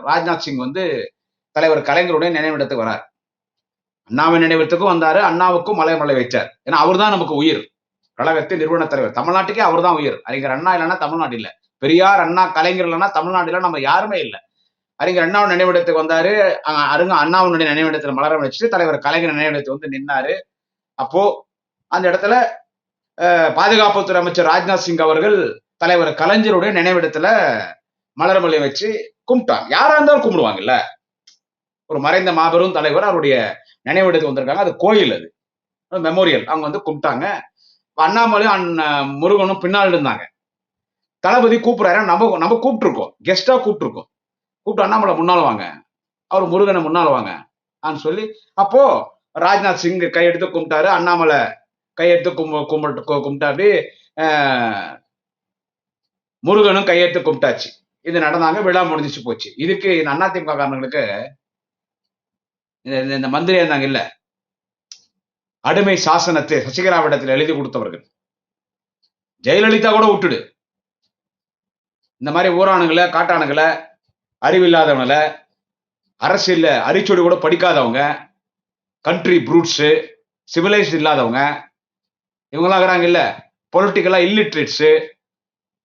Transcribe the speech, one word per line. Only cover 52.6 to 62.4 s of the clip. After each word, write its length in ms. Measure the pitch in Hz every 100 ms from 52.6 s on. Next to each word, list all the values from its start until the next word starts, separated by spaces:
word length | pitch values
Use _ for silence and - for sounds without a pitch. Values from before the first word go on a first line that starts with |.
| 147
கும்பிட்டு, 360 | 151 147 127
கு-, 180 | - 143
கும்பிட்டாப்படி, 440 | 143 139 147 139 208 175 - _ _ -
ஆ, 100 | 160 151 139 127 120 101 82 64 _ _ _ _ _ _ _ _ _ _ _ _ _ _
முருகனும் 460 | 170 208 202 196 185
கையெடுத்து 300 | 175 175 175
கும்பிட்டாச்சு. 460 | 156 135 139 - - - _ _
இது 140 | 165 170
நடந்தாங்க, 380 | 151 170 160 190
விழா 180 | 185 180
முடிஞ்சிச்சு 360 | 175 156 147 -
போச்சு. 240 | 120 117 101 101
இதுக்கு 340 | 165 196 190 165
இந்த 120 | 151 143
அ 40 | 185
தி 100 | 185
மு 80 | 156
க 60 |
காரங்களுக்கு 480 | 143 139 131 131 147 110 101 131 _ _ _ _ _ _ _ _ _ _ _